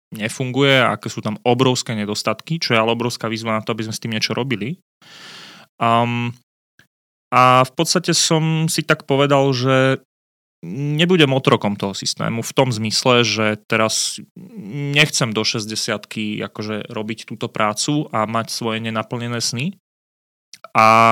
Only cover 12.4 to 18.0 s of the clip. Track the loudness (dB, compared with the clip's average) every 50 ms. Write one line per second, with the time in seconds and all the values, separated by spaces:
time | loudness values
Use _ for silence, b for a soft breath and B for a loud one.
12.4 | -8 -4 0 0 0 2 0 -2 -4 -2 -4 -2 2 2 4 4 4 2 0 0
13.4 | 0 -2 -2 -4 _ -4 0 0 0 0 0 -2 -4 -6 -8 -10 -16 _ _ -20
14.4 | -20 -20 -18 -16 -16 -12 -10 -8 -6 -2 2 2 2 2 2 -2 -2 -2 -2 -2
15.4 | -2 -2 -4 -4 -6 -6 -8 -8 -4 -4 -6 -6 -6 _ -10 -8 -6 -6 -6 -6
16.4 | -8 -10 _ -10 -8 -8 -6 -8 -8 -10 -10 -8 -8 -8 -8 -10 -10 -14 -10 -8
17.4 | -8 -8 -4 -2 -2 -2 0 -2 -4 -2 -2 -2